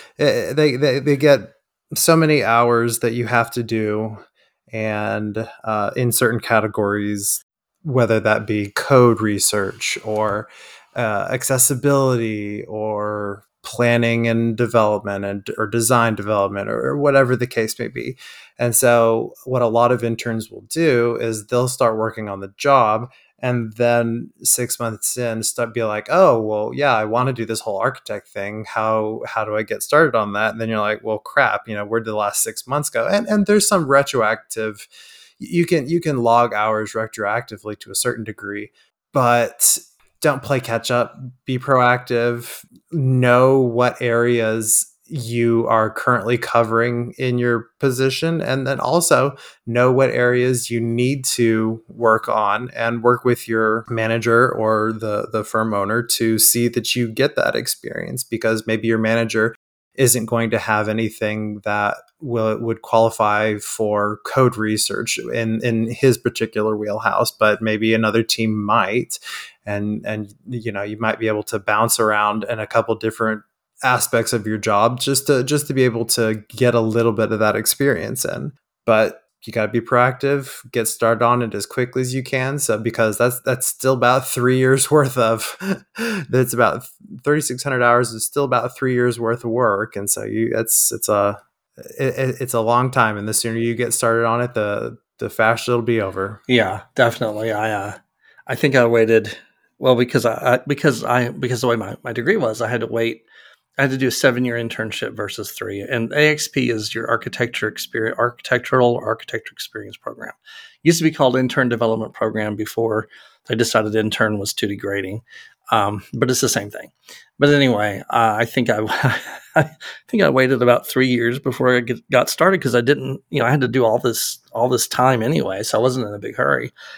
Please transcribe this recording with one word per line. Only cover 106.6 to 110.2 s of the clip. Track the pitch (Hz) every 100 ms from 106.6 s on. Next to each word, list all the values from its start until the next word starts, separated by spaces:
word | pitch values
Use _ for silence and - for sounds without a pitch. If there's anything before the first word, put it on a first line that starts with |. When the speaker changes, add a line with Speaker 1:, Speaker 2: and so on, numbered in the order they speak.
| 123
Speaker 2:
is | 110 107
your | 117 117
architecture | 117 - - 120 - 107
experience, | - - 117 113 -
architectural | 120 - - 123 - 131 123 120
architecture | 107 113 - 117 -
experience | - - 110 104 -
program. | - 117